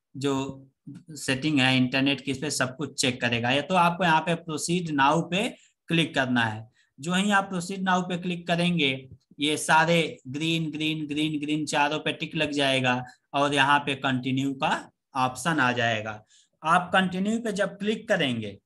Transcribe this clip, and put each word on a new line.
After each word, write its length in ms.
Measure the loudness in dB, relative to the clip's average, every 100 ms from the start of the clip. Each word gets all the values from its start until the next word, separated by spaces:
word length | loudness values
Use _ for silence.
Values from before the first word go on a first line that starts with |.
| _ -4
जो 500 | -2 -2 -4 -10 -18 _ -20 -20 -18
सेटिंग 500 | -8 -4 -2 0 4
है 160 | 4 4
इंटरनेट 440 | 2 2 0 0
की, 100 | -4
इस 80 | -6
पे 120 | -4
सब 260 | -2 -4 -4
कुछ 240 | -8 -2
चेक 200 | -2 0
करेगा। 300 | -2 0 0
या 120 | 0
तो 120 | 0
आपको 300 | 2 2 2
यहाँ 160 | 2 2
पे 140 | 2
प्रोसीड 560 | -2 -4 -6 -2 -2 0
नाउ 320 | 2 4 4
पे 260 | 0 -2 -2 -6 _ _ -2
क्लिक 260 | 0 2
करना 280 | 0 0 2
है। 260 | 0 -2 -12 _ _ -10
जो 140 | -2
ही 160 | 0 2
आप 140 | 2
प्रोसीड 380 | 0 -4 -6 -4
नाउ 200 | 0 0
पे 160 | 0 -4
क्लिक 280 | -4 -6 -2
करेंगे 640 | 0 2 2 0 0 -8 -20 _ -4
ये 160 | -2 0
सारे 640 | 4 4 6 4 2 -4 -10
ग्रीन, 420 | -4 0 0 -2
ग्रीन, 360 | -2 -2 -2 -4
ग्रीन, 340 | -2 -2 -2
ग्रीन 260 | -2 -4 0
चारों 320 | 0 0 0
पे 140 | -4
टिक 220 | -6 -6
लग 160 | -2 -2
जाएगा 540 | 0 2 2 2 0 -4 -14 _
और 200 | 0 2
यहाँ 240 | 4 4 4
पे 160 | 2
कंटिन्यू 600 | -2 -2 -2 -2 -2 -2
का 360 | -2 -2 -2 -6 _ _ -2
ऑप्शन 440 | -2 0 -2 2
आ 120 | 2
जाएगा। 520 | 2 0 0 -4 -10 -16 _ _ _
आप 260 | 2 2 4
कंटिन्यू 460 | 2 2 0 -2 -2
पे 120 | -2
जब 260 | -2 -2 -2
क्लिक 300 | -4 -4 -2
करेंगे, 500 | 0 0 -4 -8 -12